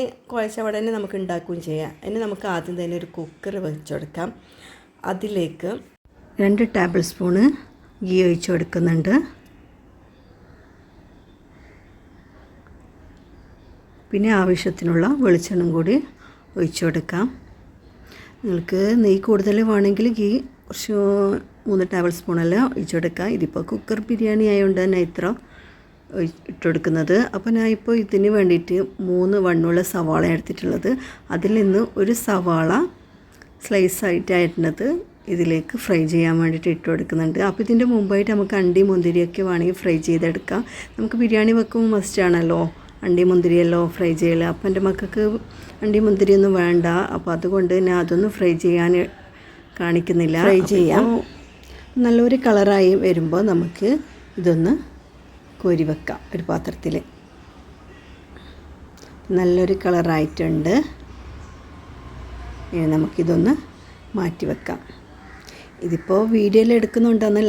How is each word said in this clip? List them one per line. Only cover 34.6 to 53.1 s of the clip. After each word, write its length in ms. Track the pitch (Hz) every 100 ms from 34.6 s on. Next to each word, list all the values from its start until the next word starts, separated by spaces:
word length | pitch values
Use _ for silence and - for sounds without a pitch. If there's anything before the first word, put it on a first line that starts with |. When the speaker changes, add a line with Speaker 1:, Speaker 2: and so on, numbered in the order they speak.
| 165 156 247 349 - - -
Speaker 1:
ഇതിലേക്ക് 400 | 175 165 160 160 233 -
ഫ്രൈ 140 | 175 160
ചെയ്യാൻ 240 | 165 165 165
വേണ്ടിയിട്ട് 280 | 165 160 175 165
ഇട്ട് 100 | -
കൊടുക്കുന്നുണ്ട്. 480 | 165 165 160 160 160 196
അപ്പോൾ 140 | 190 214
ഇതിൻ്റെ 200 | 233 247
മുമ്പായിട്ട് 360 | 233 196 196 208
നമുക്ക് 220 | 208 196 202
അണ്ടി 200 | 180 180 196
മുന്തിരിയൊക്കെ 500 | 190 175 175 170 175 190
വേണമെങ്കിൽ 280 | 175 175 180
ഫ്രൈ 140 | 190 165 156
ചെയ്തെടുക്കാം. 540 | 165 165 165 - 196 - - - -
നമുക്ക് 220 | 220 226
ബിരിയാണി 300 | 233 214 220 226
വെക്കുമ്പോൾ 320 | 220 233 226 214
മസ്റ്റാണല്ലോ 640 | 196 - 180 175 165 170 165 - - - -
അണ്ടി 180 | 175 180
മുന്തിരിയെല്ലാം 540 | 180 175 175 170 170 170 170
ഫ്രൈ 140 | 175 165
ചെയ്യൽ. 200 | 170 165 170
അപ്പം 140 | 165 196
എൻ്റെ 120 | 190 190
മക്കൾക്ക് 360 | 190 190 - 214 220 - - - -
അണ്ടി 180 | 214 208 214
മുന്തിരിയൊന്നും 440 | 190 196 196 196 190
വേണ്ട. 240 | 175 175 170 170 196 -
അപ്പോൾ 160 | 170 170
അതുകൊണ്ട് 360 | 180 196 180 185 185
ഞാൻ 80 | 180
അതൊന്നും 280 | 165 175 208 202
ഫ്രൈ 140 | 180 170 180
ചെയ്യാൻ 280 | 170 170 175 175 - - - - - - -
കാണിക്കുന്നില്ല. 560 | 175 170 170 175 165 160 190
Speaker 2:
ഫ്രൈ 120 | 190 185
ചെയ്യാം. 320 | 202 170 196 233
Speaker 1:
അപ്പോൾ 160 | 233 - - - - - - - -
നല്ലൊരു 320 | 240 233 240 262
കളറായി 480 | 254 208 202 196 185 190
വരുമ്പോൾ 400 | 185